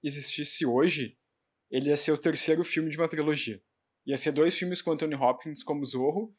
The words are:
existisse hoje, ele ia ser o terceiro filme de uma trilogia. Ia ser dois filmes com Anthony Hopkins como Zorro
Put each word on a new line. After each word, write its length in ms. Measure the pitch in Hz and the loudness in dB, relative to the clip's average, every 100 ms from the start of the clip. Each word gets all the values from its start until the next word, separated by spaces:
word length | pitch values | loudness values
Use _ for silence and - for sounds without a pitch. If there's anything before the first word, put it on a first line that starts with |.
existisse 640 | 147 143 135 - 147 - 143 | -8 -4 -4 -4 -4 -2 2
hoje, 500 | 123 165 151 123 - _ _ _ _ _ | 4 4 2 -4 -10 _ _ _ _ _
ele 200 | 131 143 | -4 2
ia 60 | 147 | 2
ser 160 | 151 | 2
o 60 | 151 | 2
terceiro 460 | 165 156 - 160 | 0 0 2 2
filme 260 | 175 - 160 | 2 -2 -2
de 80 | 151 | -2
uma 100 | 165 | -2
trilogia. 540 | 156 151 147 - 101 _ _ _ _ - | 0 0 0 -4 -8 _ _ _ _ -4
Ia 100 | 139 | 0
ser 140 | 156 | 2
dois 260 | 147 165 170 | 4 2 2
filmes 240 | 180 180 | -4 -4
com 100 | - | -2
Anthony 220 | 156 160 | -2 -2
Hopkins 480 | 139 127 131 156 147 | 2 2 2 -4 -10
como 240 | - 147 139 | -6 -4 -4
Zorro 500 | 131 135 175 220 | 0 0 0 -6